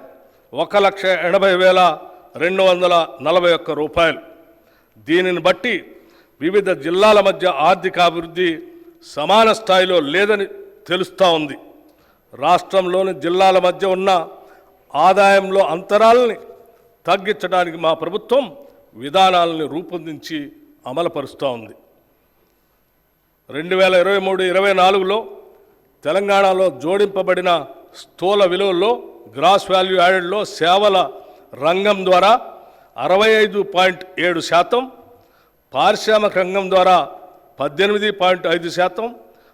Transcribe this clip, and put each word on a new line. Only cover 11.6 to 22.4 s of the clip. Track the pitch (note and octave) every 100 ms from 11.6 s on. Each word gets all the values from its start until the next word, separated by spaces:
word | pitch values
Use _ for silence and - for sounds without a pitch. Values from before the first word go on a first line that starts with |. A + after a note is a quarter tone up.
| - _ _ _ _ _ _
రాష్ట్రంలోని | A2+ D3 F3 - F#3+ F#3 F3+ F#3+ E3
జిల్లాల | D#3+ F3+ F#3+ F#3
మధ్య | F3+ F3 G3
ఉన్న | F#3 G3 F#3 D#3+ - - - _ _ _
ఆదాయంలో | C#3+ F3 G3 G3 G3 F#3+ F#3+ D#3+
అంతరాలని | E3 F#3+ G3+ A3+ A#3+ A#3+ G3 - - - _ _ _ -
తగ్గించడానికి | G3 F#3+ G#3 F3+ F3+ F3 E3
మా | D#3+ D#3
ప్రభుత్వం | D#3+ F3+ - C4 A3+ - - _ _ G#2
విధానాలను | C3+ F3+ F#3+ F3+ E3+ D#3+ D3
రూపొందించి | D3 D#3 F3 D#3+ D3 - D#3 C#3 - _ _ B2
అమలుపరుస్తూ | C#3 F3 D3+ C3 - C#3 A#2
ఉంది. | G#2+ - _ _ _ _ _ _